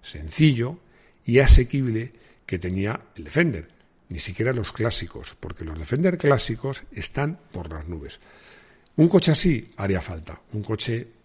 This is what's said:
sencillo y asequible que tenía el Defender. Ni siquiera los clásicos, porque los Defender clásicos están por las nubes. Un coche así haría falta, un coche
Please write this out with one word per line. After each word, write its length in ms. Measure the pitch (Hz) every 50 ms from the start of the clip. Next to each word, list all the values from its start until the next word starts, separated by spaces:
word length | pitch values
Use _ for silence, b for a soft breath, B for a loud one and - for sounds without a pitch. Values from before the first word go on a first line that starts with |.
sencillo 760 | _ - - 78 76 78 - - 151 156 135 113 117 123 160 180 _ b b b b b b b b
y 160 | - 117 127
asequible 720 | 139 - - - 127 - - 139 135 123 110 110 117 131 _ b b b b b b
que 140 | - - 90
tenía 400 | 87 90 90 95 95 104 120 - - - _
el 80 | - 82
Defender. 440 | - - 151 175 170 120 80 78 - _ _ _ _ _ _ _ _
Ni 100 | 90 82
siquiera 360 | - - 92 - 113 123 131
los 180 | 120 104 - -
clásicos, 640 | - 110 117 107 - - 85 - - - - - _
porque 260 | - - - - 82
los 140 | 80 80 80
Defender 380 | 78 - - 135 170 185 175
clásicos 680 | 165 - 147 143 123 - - 117 113 - 135 135 - - - -
están 460 | - - - - - 143 147 170 - _ _ _
por 180 | 92 85 80
las 160 | 80 78 76
nubes. 320 | 82 87 80 69 71 - - B B B B B B B B B B B B B B _
Un 120 | - 151 170
coche 240 | - 185 - - 156
así 380 | - - 185 151 113 - - -
haría 240 | - 98 98 98 90
falta, 400 | 85 - 90 82 80 - 78 - _ _ -
un 80 | 107 101
coche 440 | - 110 104 - - 117 117 - - - _ _